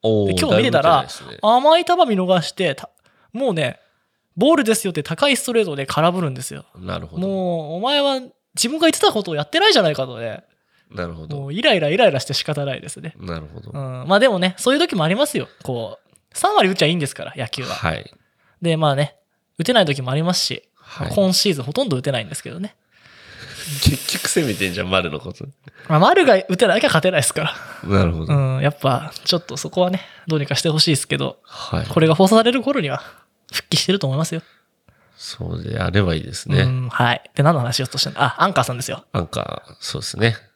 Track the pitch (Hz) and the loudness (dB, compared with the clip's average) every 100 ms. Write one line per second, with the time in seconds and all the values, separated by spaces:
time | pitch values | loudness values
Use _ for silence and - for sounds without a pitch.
0 | 113 110 202 - 311 - 247 156 156 151 | 2 2 2 0 2 4 4 4 4 4
1 | - - - - 208 240 294 330 349 349 | 2 -14 -16 -2 2 4 6 4 4 2
2 | 302 202 185 185 156 - 180 135 - _ | 4 2 2 2 0 -4 -4 -4 -10 _
3 | _ _ _ 226 269 170 131 - _ _ | _ _ _ -4 -2 0 -4 -6 _ _
4 | _ _ _ - 254 320 220 220 196 160 | _ _ _ 0 4 4 4 0 0 -4
5 | 143 165 285 262 - 233 196 139 135 - | -6 0 2 2 0 0 0 -4 -4 2
6 | 165 180 160 131 123 71 - - 92 90 | 2 2 -4 -6 -10 -14 -18 -16 -8 -8
7 | 85 156 190 190 185 170 151 170 233 285 | -8 -6 -4 -2 -2 -4 -6 -4 0 2
8 | 277 262 254 _ _ - 233 311 330 - | 0 -2 -6 _ _ -4 -4 2 2 4
9 | 415 220 196 151 151 320 415 311 175 147 | 2 2 -4 -4 -2 2 4 6 4 0
10 | 131 117 117 104 _ _ _ _ _ 107 | -4 -6 -10 -10 _ _ _ _ _ -8
11 | 85 82 78 147 139 165 285 202 147 143 | -8 -8 -10 -10 -8 -2 2 2 2 4
12 | 220 139 - 139 - 147 139 131 147 - | 4 2 -4 -6 -4 -4 -4 -8 -12 -14
13 | 160 - 95 82 76 82 104 143 135 127 | -14 -14 -10 -10 -10 -16 -14 -10 -10 -10
14 | 131 196 254 196 180 180 247 285 339 220 | 2 4 4 4 -2 0 0 2 0 0
15 | 156 202 294 247 127 _ - 123 104 107 | 0 2 0 -2 -6 _ -8 -8 -8 -12
16 | _ _ _ - 381 415 190 190 151 175 | _ _ _ -2 2 4 2 4 2 2
17 | 139 - 78 - 120 - 123 101 85 78 | -2 -6 -12 -10 -8 -8 -8 -4 -2 -4
18 | - _ _ _ _ _ 170 160 156 139 | -10 _ _ _ _ _ -2 2 2 2
19 | 147 _ _ _ _ - 160 247 170 139 | -2 _ _ _ _ -4 2 4 2 0
20 | 127 139 165 180 - - _ _ - - | -2 -2 -2 -2 -4 -6 _ _ -20 -10
21 | - - 190 180 202 147 123 151 269 131 | -4 0 2 2 2 0 -4 -4 -2 -2
22 | 135 127 104 - - 165 202 _ _ _ | -2 -4 -6 -10 -12 -10 -12 _ _ _
23 | _ - - - - - - 139 - 143 | _ -20 -20 -20 -18 -14 -10 0 0 0
24 | - - - - 147 98 98 90 92 95 | -6 -6 -2 -2 -2 -2 -4 -4 0 0
25 | 87 73 - - 139 _ - _ - 151 | 0 -8 -12 -14 -16 _ -20 _ 0 4
26 | 202 359 294 190 185 180 226 190 294 160 | 6 6 6 4 2 2 2 4 2 2
27 | 180 180 123 - 156 - - - - 98 | 2 2 0 -2 -6 -8 -16 -14 0 2
28 | 90 82 80 147 135 131 139 147 135 127 | 2 0 0 0 0 0 -2 0 -2 -2
29 | 151 - - 170 - 135 - - 180 185 | -4 -8 -2 -2 -2 -10 -6 0 0 0
30 | - - - 156 139 135 170 156 160 143 | -8 -18 -4 -4 -2 -2 0 0 2 0
31 | - 139 135 - _ - - 82 78 - | 0 -4 -4 -8 _ -16 -6 -4 0 2
32 | 160 156 190 220 226 254 247 285 151 131 | 4 6 6 6 4 2 -2 -2 -2 -6
33 | - - _ _ _ - - 156 - 196 | -10 -20 _ _ _ -12 -4 -2 0 0
34 | 143 135 160 160 - _ _ _ _ _ | 0 -2 -4 -6 -10 _ _ _ _ _
35 | _ _ - - 85 82 85 - 90 95 | _ _ -16 -10 -8 -8 -6 -4 0 2
36 | 92 80 - - - 139 127 127 127 - | 2 0 -4 -12 -2 2 2 0 -4 -2
37 | 120 120 - - 147 160 120 123 127 - | 0 0 -4 2 2 4 0 -2 -4 -4
38 | - - 131 - 175 165 123 123 - - | -6 0 -2 2 0 2 -2 -4 -8 -10
39 | _ 95 85 - - - - - - - | _ -6 -4 -6 -8 -10 -16 -14 -10 -8
40 | - 92 110 104 _ | -8 0 0 0 _